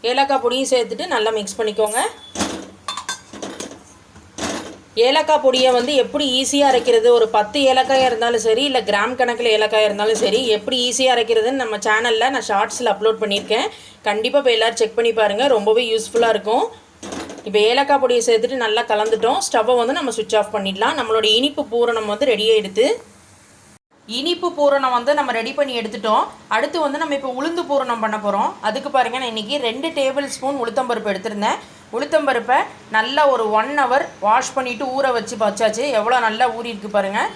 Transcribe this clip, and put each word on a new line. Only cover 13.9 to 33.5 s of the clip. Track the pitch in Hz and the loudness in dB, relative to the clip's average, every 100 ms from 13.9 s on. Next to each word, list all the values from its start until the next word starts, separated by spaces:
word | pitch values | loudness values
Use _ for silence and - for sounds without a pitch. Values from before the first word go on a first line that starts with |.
| - 214 | -8 -4
கண்டிப்பா | 208 226 285 262 | -2 2 2 2
போய் | 226 | 2
எல்லாரும் | 226 196 | 2 0
செக் | 220 233 | -2 2
பண்ணி | 233 220 | 0 2
பாருங்க, | 214 202 277 233 | 0 2 2 2
ரொம்பவே | 202 220 240 | 4 2 2
யூஸ்ஃபுல்லா | 220 214 233 233 214 | -2 -2 0 2 2
இருக்கும். | 196 240 453 - - - - - - - 214 | 0 0 0 -6 -20 -20 -14 -12 -12 -12 -2
இப்போ | 208 214 | 2 4
ஏலக்காய் | 254 277 285 254 | 4 4 4 4
பொடியை | 240 240 | 2 4
சேர்த்துட்டு | 226 233 262 220 | 2 2 -2 0
நல்லா | 220 240 | 0 0
கலந்துட்டோம். | 214 214 220 226 311 - | 0 0 2 2 0 0
ஸ்டவ்வை | 247 214 247 | 0 2 2
வந்து | 233 320 | 2 -2
நம்ம | 277 - | -4 -4
சுவிட்ச் | 214 214 | 0 0
ஆஃப் | 208 214 | 0 -4
பண்ணிடலாம். | 196 190 233 302 | -4 0 -2 0
நம்மளோட | 226 220 214 220 | 0 0 2 2
இனிப்பு | 285 285 277 | 0 -2 -4
பூரணம் | 233 240 226 214 | 0 0 0 -2
வந்து | 208 285 | -2 0
ரெடி | 208 214 220 | 2 2 2
ஆயிடுத்து. | 196 190 269 480 - - - - - - - - _ _ - 233 | 2 0 2 0 -6 -20 -20 -20 -20 -20 -20 -20 _ _ -10 -6
இனிப்பு | 302 349 349 294 | -4 -2 -4 0
பூரணம் | 285 277 269 247 | 2 2 2 0
வந்து | 240 294 | 0 0
நம்ம | 269 226 | 0 -2
ரெடி | 226 277 | -4 -4
பண்ணி | 277 240 | -2 -2
எடுத்துட்டோம். | 214 208 214 226 392 - - 214 | -6 -6 0 0 0 -8 -4 -2
அடுத்து | 294 330 | -2 -2
வந்து | 294 285 | -2 -2
நம்ம | 311 285 | -4 -4
இப்போ | 269 247 | -6 -6
உளுந்து | 311 339 277 | -4 -4 -2
பூரணம் | 277 254 226 | -2 0 -2
பண்ண | 214 214 202 | -2 -2 -2
போறோம். | 196 277 - 214 | 0 -2 -2 -6
அதுக்கு | 226 285 | -4 -2
பாருங்க, | 277 247 247 | 0 0 -2
நான் | 254 | -6
இன்னைக்கு | 220 208 285 240 | -6 -4 -4 -2
ரெண்டு | 247 320 294 | -4 -6 -2
டேபிள் | 262 262 277 - | -2 -2 -4 -6
ஸ்பூன் | 262 285 | -4 -4
உளுத்தம்பருப்பு | 233 220 254 226 202 | -4 -4 -2 -4 -4
எடுத்திருந்தேன். | 190 208 208 214 349 - - - 226 | -4 -6 -4 -4 -4 -8 -20 -10 -6
உளுத்தம்பருப்பை | 285 311 285 247 233 269 415 - - 220 | 0 0 0 -2 0 0 0 -10 -4 -2
நல்லா | 226 277 294 | 0 2 2
ஒரு | 247 220 | 2 2